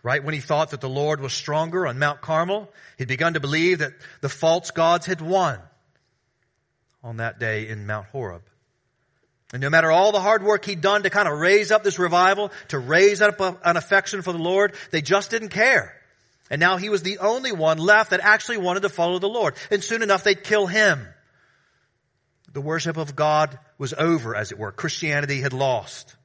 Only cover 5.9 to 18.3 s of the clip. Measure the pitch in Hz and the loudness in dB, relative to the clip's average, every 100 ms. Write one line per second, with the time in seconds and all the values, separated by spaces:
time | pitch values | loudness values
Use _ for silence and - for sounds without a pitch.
5.9 | _ _ _ _ _ _ _ _ _ _ | _ _ _ _ _ _ _ _ _ _
6.9 | _ 120 113 117 110 117 107 110 107 104 | _ -14 -8 -8 -4 -4 -4 -6 -10 -8
7.9 | 107 98 139 107 85 _ _ _ _ _ | -8 -8 -10 -10 -12 _ _ _ _ _
8.9 | _ _ _ _ _ _ 123 139 160 165 | _ _ _ _ _ _ -6 2 4 6
9.9 | 165 202 208 190 220 202 208 196 190 190 | 6 4 4 2 2 2 0 -2 -2 0
10.9 | 208 190 202 185 151 170 202 208 214 202 | 2 0 0 0 0 4 4 4 2 2
11.9 | 180 180 175 185 202 202 - - 143 123 | 0 2 4 4 2 -4 -8 -8 -8 0
12.9 | 165 196 196 208 208 190 180 175 170 - | 4 6 6 2 2 -4 0 0 0 2
13.9 | 196 - 202 185 170 170 190 202 - - | 0 0 -8 -6 -4 0 0 0 -2 -6
14.9 | 165 151 196 202 226 214 180 240 226 98 | -6 2 0 0 -6 -6 0 4 2 0
15.9 | - _ _ _ _ _ 143 175 185 208 | -16 _ _ _ _ _ 0 2 2 -2
16.9 | 202 175 202 196 247 262 190 156 156 175 | -2 -2 -2 -2 0 -4 0 0 2 4
17.9 | 214 214 214 202 | 4 4 0 4